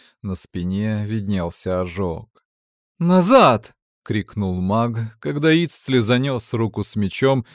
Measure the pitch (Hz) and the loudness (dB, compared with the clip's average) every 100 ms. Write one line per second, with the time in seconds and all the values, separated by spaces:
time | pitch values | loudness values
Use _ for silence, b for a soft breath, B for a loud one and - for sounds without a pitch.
0 | b b 101 90 - 92 87 98 110 107 | b b -8 -8 -8 -8 -4 -2 -2 -4
1 | 104 110 98 98 85 - 92 90 90 85 | -4 -4 -2 -4 -4 -6 -4 -4 -4 -4
2 | 90 80 - _ _ _ _ _ _ - | -6 -6 -12 _ _ _ _ _ _ -2
3 | 170 185 175 262 160 107 - _ _ _ | 4 4 6 6 6 4 -4 _ _ _
4 | - 107 - 107 95 90 92 110 120 113 | -4 -4 -4 -4 -2 -2 0 0 0 -4
5 | 110 - 147 147 160 160 170 - - 131 | -8 -8 -8 0 2 2 2 -4 0 2
6 | 107 123 139 123 - 113 113 110 101 107 | 2 0 0 -4 -4 -2 -2 -4 -6 -2
7 | 98 - 135 135 - | -4 0 2 2 -2